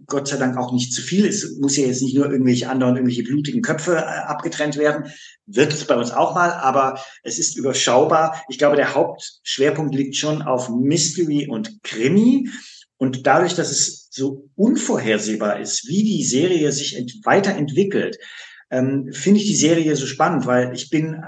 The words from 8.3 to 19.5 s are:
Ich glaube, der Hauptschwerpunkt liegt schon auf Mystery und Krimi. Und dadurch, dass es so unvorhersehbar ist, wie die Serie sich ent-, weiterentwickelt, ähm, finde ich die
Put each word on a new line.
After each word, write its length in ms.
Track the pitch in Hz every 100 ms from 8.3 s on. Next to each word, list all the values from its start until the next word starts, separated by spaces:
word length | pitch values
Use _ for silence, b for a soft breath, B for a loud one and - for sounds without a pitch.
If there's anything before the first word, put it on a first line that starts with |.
| - -
Ich 100 | 127
glaube, 200 | 147 147
der 160 | 123
Hauptschwerpunkt 1000 | 131 - - - - - - 143 147 147
liegt 220 | 139 135 -
schon 260 | 151 151
auf 280 | 135 127 -
Mystery 800 | 120 139 170 - 180 160 147 120
und 340 | 110 107 -
Krimi. 640 | - 107 127 202 240 277 B B B B B -
Und 300 | 131 127 139
dadurch, 300 | 151 175 175
dass 160 | 139
es 360 | - - - -
so 380 | - 135 139 - -
unvorhersehbar 1040 | 226 311 - 220 110 107 104 107 104 101
ist, 280 | 110 - 117
wie 160 | 190
die 200 | 214 165
Serie 480 | 131 127 180 170 147
sich 240 | 127 143 123
ent-, 300 | 123 - 123
weiterentwickelt, 920 | 170 196 - 147 135 196 113 87 - B B B B B
ähm, 380 | 127 131 139 120
finde 280 | - 190 208
ich 60 |
die 100 | -